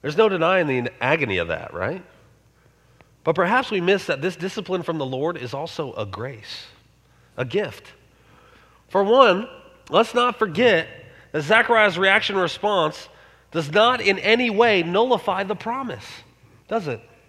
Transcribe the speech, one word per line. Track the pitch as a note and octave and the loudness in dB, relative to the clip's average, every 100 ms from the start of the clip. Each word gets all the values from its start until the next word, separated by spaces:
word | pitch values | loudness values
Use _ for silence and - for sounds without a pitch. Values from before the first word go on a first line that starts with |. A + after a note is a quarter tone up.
There's | C3+ D3+ | -4 2
no | A3 | 2
denying | F#3 E3 F#3 D#3 | 4 2 2 2
the | B2+ A#2+ - | 0 -2 -4
agony | B2 D#3+ B2 F#2 | 0 0 0 -2
of | E2+ | -2
that, | D#2+ E2 | -4 -6
right? | E2 G2 F3+ - _ _ _ _ _ _ _ _ _ _ _ - | -8 -6 -8 -16 _ _ _ _ _ _ _ _ _ _ _ -2
But | |
perhaps | D#3+ F3+ B3 C4 | 0 2 0 0
we | G3 | -2
miss | F3 G3 - | 2 0 0
that | C#3 | -4
this | E3+ E3 | -4 -6
discipline | F3+ A3 F3+ F3+ | -8 -8 -6 -6
from | F3 D#3+ | -4 -6
the | C3+ | -4
Lord | C3 D#3 E3+ | -4 -4 -6
is | B2 | -8
also | C#3 E3 - C#3+ | -8 -8 -8 -8
a | - G#2+ | -8 -8
grace, | G#2 B2 A2+ - - - - _ _ _ _ _ - | -8 -10 -12 -16 -18 -18 -20 _ _ _ _ _ -8
a | |
gift. | B2 E3 F3 - - - _ _ _ - _ - _ _ _ | -4 -4 -6 -10 -20 -20 _ _ _ -20 _ -20 _ _ _
For | F#3+ | 0
one, | G3 B3 A#3+ F#3 A#3 - - _ - | 4 6 6 4 -2 -14 -20 _ 0
let's | D#3 A3+ | 2 2
not | A#3+ B3 - | 0 0 0
forget | G#3+ D#3 A#3+ F3 D#3+ - - - - | -4 2 4 4 0 -14 -20 -20 -8
that | D3+ | -6
Zechariah's | D3 A3 A3+ A3+ G#3 E3+ | 2 2 4 4 4 2
reaction | F#3+ G3+ - G3 | 2 2 2 -2
and | |
response | F3 - G#3 G3 D#3 - - - - _ _ | -2 -2 -2 0 0 -4 -18 -20 -20 _ _
does | E3 C#3+ | -6 0
not | F#3 A#3 B3+ | 4 4 4
in | G3+ F#3+ | 0 0
any | G3+ A#3 B3 | 2 2 2
way | G3+ A#3 G3 | 4 4 4
nullify | E3 F#3 B3+ A3+ - F#3 | 2 2 2 2 0 -4
the | G3 G3 | -4 -6
promise, | A3+ B3+ B3+ A2 - - - _ _ - _ | -6 -6 -8 -10 -14 -20 -20 _ _ -20 _
does | A3+ D#3+ | -6 -4
it? | A2+ - _ | -8 -12 _